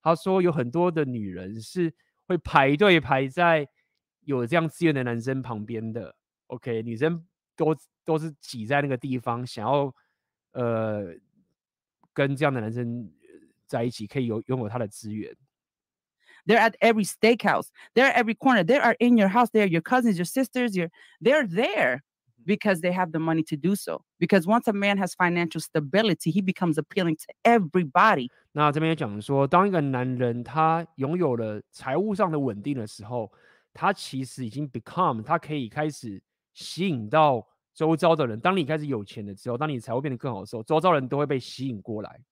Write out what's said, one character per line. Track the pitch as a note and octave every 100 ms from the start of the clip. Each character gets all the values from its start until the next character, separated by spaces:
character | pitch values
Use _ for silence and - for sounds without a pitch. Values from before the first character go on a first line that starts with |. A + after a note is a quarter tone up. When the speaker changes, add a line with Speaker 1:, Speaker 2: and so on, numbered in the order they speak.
Speaker 1:
他 | D#3+ E3
说 | G3 F#3+
有 | F3
很 | D3+ A#2+
多 | D3+ F3+
的 | D#3+ C#3
女 | B2 G2+
人 | F2+ F#2+ A2
是 | A2 F#3 E3 _ _ _ -
会 | F3+
排 | - D3 C3+ C#3+
队 | G#3 E3
排 | C3 C3+ C3+
在 | D3+ E3+ D#3+ C#3+ _ _ _ _ _
有 | - C3+ A#2+
这 | E3
样 | E3
资 | - E3+
源 |
的 | C#3
男 | B2 A#2
生 | A#2+ C3+
旁 | B2+ A2 G#2+
边 | A2+ A2+
的。 | A2+ E2 _ _ _ _
OK， | B2+ - A2+
女 | A#2 A2+
生 | D#3 E3+ E3 _ _ -
都， | D#3 D#3+ _ _
都 | - D#3+
是 | D#3+ C#3+
挤 | - B2 G#2+
在 | C#3+
那 | C#3+
个 | B2+
地 | C#3+ B2+
方， | A#2+ A#2+ B2+
想 | - G#2+
要， | C#3+ C#3 - _ _ _ _ _
呃， | - A#2+ A2+ A2 G#2 F#2 E2 _ _ _ _ _ _ _ _ _
跟 | - C#3 C3+
这 |
样 | D3+
的 | C3
男 | G#2+
生， | A#2+ A#2+ A#2+ G2+ _
呃， | _ F2 _ _ _
在 | B2+ A#2+
一 |
起， | - G#2+
可 | C#3
以 | A#2+
有， | A2 -
拥 | B2+
有 | G#2+
他 | A#2+
的 | G#2
资 | - A2
源。 | G#2+ F2+ - _ _ _ _ _ _ _ _ _ _ -
Speaker 2:
They're | A3
at | A3+ -
every | A3+ A3 F#3+
steakhouse. | - A3 A#3 G3+ A#2+ - _ -
They're | - C4+
at | B3
every | A3+ A3+
corner. | C4+ A#3
They | E3 C4+
are | A#3+ -
in | A#3+ A#3
your | G3
house. | G#3+ A#3
They | A3
are | G3+
your | E3
cousins, | - B3+ A#3+ F3
your | F3
sisters, | - C4 B3+ B3 F#3+
your... | E3+ _ - _
they're | F#3+ D4+ A#3
there | E3+ D4 G#4 C3 B2+ _ _ _ _
Speaker 1:
Mm-hmm. | -
Speaker 2:
because | G#3 G#3+ F3+
they | F3+
have | F#3 F3+
the | D#3+
money | D#3+ D#3+
to | D#3 D3+
do | E3 G3+
so. | - D2 _ _
Because | F3 G3 E3+
once | A#3 A#3
a |
man | G3+ G3+ G3
has | F#3 -
financial | F3+ F3 E3+ D#3+
stability, | - D#3+ C#3+ F#3+ A3 E3 E3+
he | E3+
becomes | F#3 - F3 D3+
appealing | D3+ - E3+ D#3
to | - -
everybody. | A#3 A#3 D#3+ F#3 D#3 F3 G#3+ E3+ B2 _ _
Speaker 1:
那 | D3 D3+
这 | C#3+
边 | D#3+
也 | E3
讲 | B2 G#2
说， | A2 C#3 C#3
当 | F3 G3+
一 |
个 | F3+
男 | C#3+ B2+ B2+ B2
人 | B2 A#2+
他 | A#2 D3 D#3+ E3 D#3+ -
拥 | C3+ F3+
有 | D#3+ A#2
了 | A2 G#2+ -
财 | - C3 D3
务 | G#3+
上 | G3 F#3+
的 | D3+
稳 | C3+ G#2
定 | C#3+ C3+
的 | G#2+
时 | - G#2+
候， | B2 G#2+ _ _ _ _
他 | - F3
其 | G3+ - C3
实 | C3 - A#2+
已 |
经 | B2 D3
become， | A#2 - - F3+ A2+
他 | G#2+ E3
可 | -
以 | D3+ A2+
开 | D3+ D#3
始 | C#3+ A#2 F#2+ _ _ _
吸 | - - D3+ G3
引 | C3 G#2+
到 | D3+ D3+ B2 - _ _
周 | - D#3 E3
遭 | F3 E3
的 | B2+
人。 | A2
当 | F3 F#3+
你 | C3+
开 | D#3
始 | D3+
有 | A#2+
钱 | G2+ - G2+
了 |
之 | G2 B2
后， | A#2+
当 | D#3
你 | C3
财 | A#2
务 | A#2+
变 | C#3+
得 | B2
更 | C#3
好 | G#2
的 | G2
时 | A2+
候， |
周 | A2+ D#3
遭 | F3+
人 | D3+ C3
都 | C#3
会 | C#3+
被 | C3+
吸 | - - C3
引 | A2
过 | G#2 G#2+
来。 | F#2 F2+ _